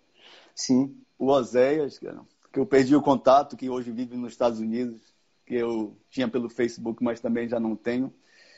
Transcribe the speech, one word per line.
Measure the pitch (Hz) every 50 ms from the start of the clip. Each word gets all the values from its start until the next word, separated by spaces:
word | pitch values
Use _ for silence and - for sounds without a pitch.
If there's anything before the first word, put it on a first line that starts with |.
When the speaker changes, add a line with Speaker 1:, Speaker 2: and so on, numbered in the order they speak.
| _ _ _ _ _ - - - - _ _
Speaker 1:
Sim. | - - - 131 123 135 139 - - - _ _ _
Speaker 2:
O | 127 131
Oséias, | 139 143 120 104 107 123 127 135 147 160 147 131 - -
cara, | - - 50 - 60 _ _ _ _ _
que | - 139
eu | 131
perdi | - - 135 135 123 143
o | 147
contato, | 143 147 139 120 - - - 139 147 143 - 113
que | 135 127
hoje | 123 127 123 120
vive | 117 113 127 120 123 123
nos | 123 117 -
Estados | - 127 120 117 110
Unidos, | 110 113 110 120 127 120 113 113 _ _ _ _ _ _ _ _ _
que | _ 123
eu | 120 117 117 117 113 110 101 104 _ _ _
tinha | _ - 127 117
pelo | 113 127 120 113
Facebook, | - - 123 117 113 - 117 120 113 - 127
mas | 120 117 110
também | - 117 117 120 117 117
já | 120 117
não | 113 110 110
tenho. | 107 - 120 120 123 131 135 - _ _ _ _ _ _ _ _